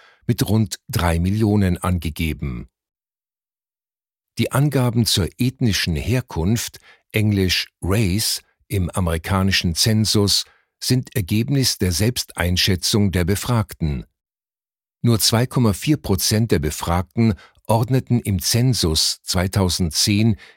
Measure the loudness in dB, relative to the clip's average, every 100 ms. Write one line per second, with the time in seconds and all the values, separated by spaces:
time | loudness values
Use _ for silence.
0 | -18 _ -4 -2 0 0 0 -6 -6 -2
1 | 0 2 0 2 2 2 2 0 -2 -2
2 | -4 -4 -4 -4 -6 -8 -14 _ _ _
3 | _ _ _ _ _ _ _ _ _ _
4 | _ _ _ -6 0 2 2 2 0 0
5 | 0 0 -2 -2 -4 0 0 0 -2 -2
6 | -2 -2 -2 -2 0 0 -4 -12 -20 _
7 | _ 0 2 2 2 0 -6 _ -2 0
8 | 2 0 -2 -6 -10 _ _ -4 -2 -2
9 | -2 -2 -2 0 2 2 0 0 2 2
10 | 2 2 2 0 -4 _ _ _ -2 -2
11 | -2 -6 -2 -2 0 0 0 0 -2 2
12 | 0 0 -6 -4 0 2 0 0 0 2
13 | 2 2 0 0 0 0 -2 -4 -4 -4
14 | -8 _ _ _ _ _ _ _ _ _
15 | 2 2 2 2 0 2 2 0 0 0
16 | 0 0 2 0 2 0 0 -4 -2 -2
17 | -2 0 0 0 -8 _ -2 0 2 -2
18 | 0 -2 0 -4 0 0 0 0 0 0
19 | -2 -4 -4 -2 0 0 0 0 -2 -2
20 | 0 2 2 0 -8